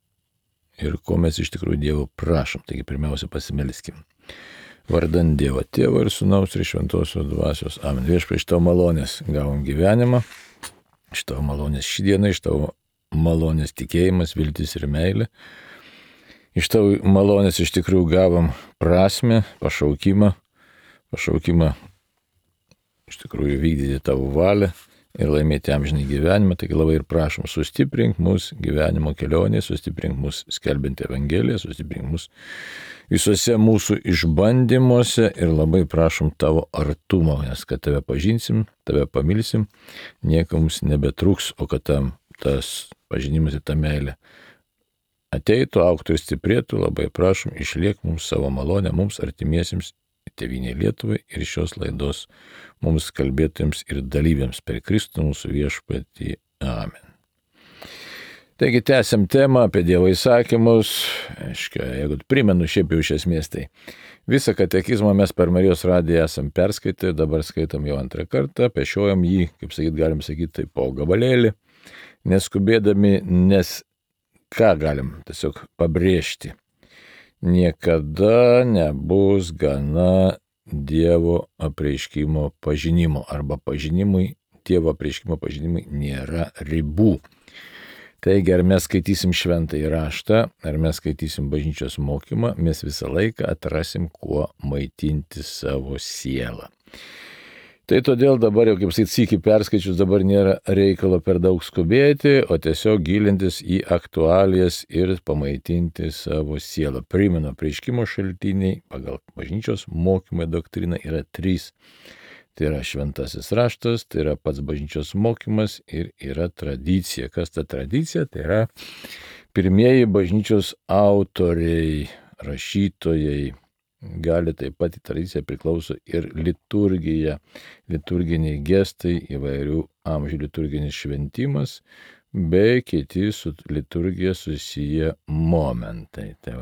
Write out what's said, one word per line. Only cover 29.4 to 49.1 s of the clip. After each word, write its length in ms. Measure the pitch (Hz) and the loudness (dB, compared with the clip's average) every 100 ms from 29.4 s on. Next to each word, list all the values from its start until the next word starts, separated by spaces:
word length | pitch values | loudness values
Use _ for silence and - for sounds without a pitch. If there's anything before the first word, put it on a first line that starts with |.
| 101 107 | 2 0
sustiprink 540 | - - - 82 - 67 | -2 -6 -8 -8 -6 -4
mus 240 | 69 - - | -6 -8 -12
skelbiant 540 | - - 71 67 67 - | -8 -4 -2 -4 -6 -8
Evangeliją, 540 | 65 71 85 123 110 | -6 -2 0 0 -2
sustiprink 460 | 82 - 76 - 67 | -6 -10 -10 -8 -6
mus 180 | 82 - _ - - - - - - - | -8 -8 _ -20 -18 -18 -18 -18 -20 -2
visuose 500 | 90 - 101 - 113 | 0 2 2 2 4
mūsų 420 | 110 107 - 85 | 6 4 2 -2
išbandymuose 1300 | - 85 85 78 101 127 123 127 127 123 117 - 113 | 0 0 2 2 4 4 4 4 6 4 4 2 2
ir 220 | - 87 | 2 2
labai 300 | 78 78 90 82 | 2 4 4 2
prašom 480 | 80 82 - 78 - | 2 2 2 -2 0
Tavo 320 | 76 80 - | 0 2 0
artumo, 680 | 73 73 78 - 95 80 71 | -4 -4 -4 0 2 2 2
nes 240 | 69 65 - | -4 -8 -8
kad 180 | 65 76 | -6 -2
Tave 160 | 71 | -2
pažinsim, 640 | - 69 90 113 - 110 110 _ | -2 -2 0 0 0 -2 -2 _
Tave 240 | - 73 - | -2 0 0
pamilsim, 600 | - 73 104 117 113 107 _ - - - - | 0 0 0 0 -2 -2 _ -20 -20 -20 -6
nieko 460 | - 80 82 82 | 0 0 2 0
mums 180 | 80 - | 0 0
nebetrūks, 720 | 73 73 71 - 90 95 - - | 0 0 0 0 0 0 -2 -8
o 140 | 71 | -6
kad 160 | 73 - | -4 -2
tam, 280 | 71 65 - _ | -2 -2 -6 _
tas 560 | _ 69 69 - - - - | _ -2 -2 -4 -12 -16 -20
pažinimas 520 | _ - 69 78 78 71 | _ -6 -2 0 0 -2
ir 80 | |
ta 140 | - 76 | -4 -2
meilė 400 | 76 73 69 69 _ _ - _ _ _ _ _ _ _ _ | -2 -2 -6 -10 _ _ -20 _ _ _ _ _ _ _ _
ateitų, 500 | 69 - 113 131 104 | -4 2 2 2 4
augtų 320 | 87 82 - 80 | 4 2 0 -2
ir 60 | |
stiprėtų, 580 | - 76 - 82 - 50 | -2 -4 0 0 0 -2
labai 300 | 50 - 73 | -2 -2 -4
prašom, 440 | - 90 95 - 73 | 0 0 0 -4 -8
išliek 440 | 71 76 98 101 | -8 -2 -2 -2
mums 260 | 87 82 - | -4 -6 -4
savo 200 | - 69 | -4 -2
malonę, 440 | 65 69 98 90 82 | -2 -2 0 0 -2
mums 240 | 101 | -2